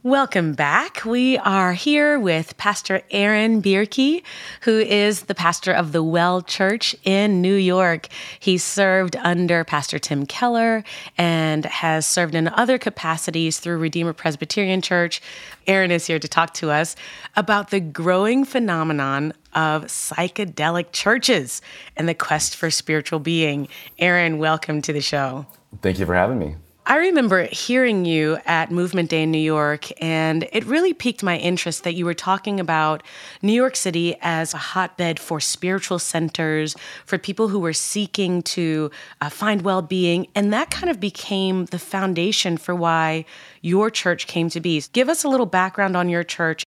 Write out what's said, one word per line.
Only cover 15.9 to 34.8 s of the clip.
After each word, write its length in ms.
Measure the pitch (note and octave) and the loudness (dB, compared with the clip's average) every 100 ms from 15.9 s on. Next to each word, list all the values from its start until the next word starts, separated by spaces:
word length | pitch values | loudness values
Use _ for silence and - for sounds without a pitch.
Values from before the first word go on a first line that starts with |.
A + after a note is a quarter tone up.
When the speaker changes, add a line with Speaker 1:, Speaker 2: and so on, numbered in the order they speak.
| E3+ - | 0 0
Speaker 1:
here 140 | D#3+ | -4
to 80 | D#3 | 0
talk 260 | - E3 - | 0 0 -2
to 140 | D#3+ | 0
us 280 | D3 E3+ - - - - - | 2 0 -6 -16 -18 -4 -2
about 320 | F#3+ G#3 G3+ | 2 0 2
the 100 | G3 | -2
growing 640 | E3 C#3+ E3 F#3 G#3 B3 | -2 -2 2 2 4 2
phenomenon 880 | C4+ C4 A3+ E3+ D#3+ D3 C3+ C#3 D#3 - _ D#3+ | 0 0 0 0 0 0 0 0 -2 -6 _ -2
of 300 | D#3 D#3 D#3 | 0 0 -4
psychedelic 1080 | - - D#3 F3+ - G3 D3+ D3+ F3 F3 | -8 -6 -2 -4 -4 -8 -2 0 0 -4
churches 680 | - G3+ A#3+ - A#3 B2+ - - - - - | -2 0 2 4 2 0 -10 -12 -20 -16 -4
and 140 | E3 | -2
the 40 | |
quest 440 | D#3+ - D3+ - - | -2 0 0 0 -2
for 120 | E3 | -2
spiritual 500 | - - D#3 D3 D#3+ | -2 0 -2 -2 -4
being. 500 | D3 E3+ D#3 C#3+ C#3 - - - | 0 0 0 0 -6 -12 -20 -2
Aaron, 400 | F3 F3 E3+ D#3 | 2 4 2 0
welcome 440 | D#3 D#3 - D3+ | 0 0 -2 -4
to 100 | D3 | -2
the 80 | D3 | -2
show. 460 | C#3 D3 C3+ C3 C#3+ - _ - | -2 -2 -2 -6 -12 -20 _ -2
Speaker 2:
Thank 160 | G2 F#2 | 0 0
you 80 | F#2 | 2
for 80 | |
having 260 | F2+ G2 B2+ | 4 4 2
me. 180 | D#2 D#2 - _ - | -4 -8 -16 _ 0
Speaker 1:
I 120 | C#4 | 2
remember 460 | F4+ E4 A#3 F#3 | 4 2 4 2
hearing 600 | E3+ - - B3 B3+ G3+ | 0 -4 0 2 4 2
you 360 | F3 D#3+ D#3 D#3 - | 2 2 2 0 0
at 240 | E3 D#3+ | 0 0
Movement 400 | F3 F3 F3+ E3 | -2 0 0 0
Day 140 | D#3+ | 0
in 80 | D#3+ | 2
New 60 | D#3+ | 0
York, 500 | D#3 D#3 D3 D3+ - - | 2 2 0 -2 -6 -6
and 460 | D#3+ D#3+ D#3+ D#3+ F3 | -2 0 2 0 -2
it 140 | A3 G#3+ | -4 0
really 280 | D4 F#4 | 2 2
piqued 300 | E4 B3 - | 0 -4 -2
my 140 | G3 E3+ | -2 0
interest 480 | F3 F3 F3 D#3+ F3+ | 0 -2 -4 -4 -6
that 80 | |
you 100 | E3+ | -4
were 100 | E3+ | -4
talking 460 | E3+ - F#3+ G#3 G3 | -4 -2 -2 -2 -4
about 440 | F3 D#3+ D#3 D#3 - - - - | -2 0 0 -2 -6 -20 -20 -4
New 120 | G3 | 0
York 240 | A3+ C4 B3+ | 2 2 0
City 400 | F#3+ E3+ E3+ - | -2 0 -2 -2
as 320 | E3+ E3 D#3+ | -2 -2 -4
a 40 | D#3 | -6
hotbed 600 | - F#3 | -6 -4